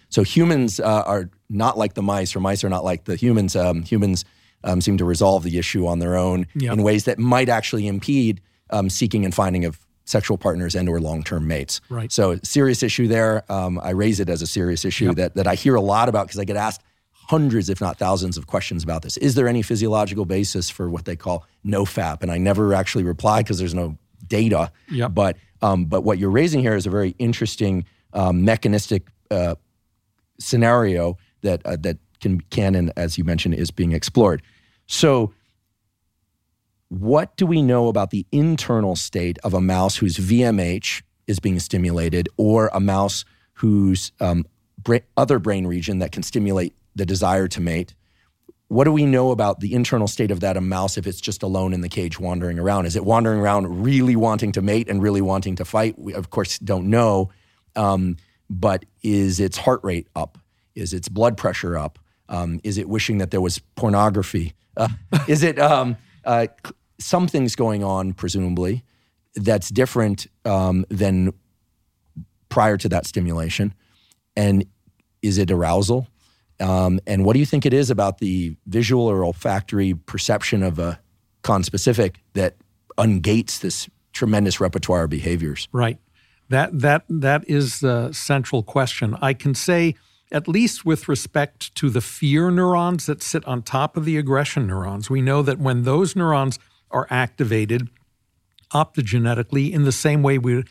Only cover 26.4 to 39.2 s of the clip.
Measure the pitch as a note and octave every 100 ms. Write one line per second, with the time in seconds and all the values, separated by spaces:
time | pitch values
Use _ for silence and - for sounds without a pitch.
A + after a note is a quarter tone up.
26.4 | E3+ D3+ B2 G#2+ F#2 G2 F#2+ - A#2 A#2
27.4 | A2+ - G2+ F#2 F2 _ _ F#2+ F#2 F2
28.4 | G2 A2 - G#2 - G2 - _ _ G2+
29.4 | F2 D#2+ _ _ _ _ _ _ _ _
30.4 | - B2 A#2 A#2+ G#2+ F2 E2+ F2+ _ _
31.4 | G#2 F2 - E2+ E2+ D#2+ _ _ G2+ F2+
32.4 | - - G2 F#2+ F2 - E2+ - E2 E2+
33.4 | F2+ E2 E2 - F2 D#2+ - - G#2+ D2+
34.4 | - _ _ _ _ - D#3+ C3 G#2+ -
35.4 | _ _ _ _ _ _ _ _ _ _
36.4 | _ _ _ _ _ F#2 G#2 C#3+ F#3+ -
37.4 | F3+ E3 C3+ B2 A#2 G#2+ G2 G2+ - C#3+
38.4 | D#3 D#3+ - A#2 G2+ F2+ - F#2+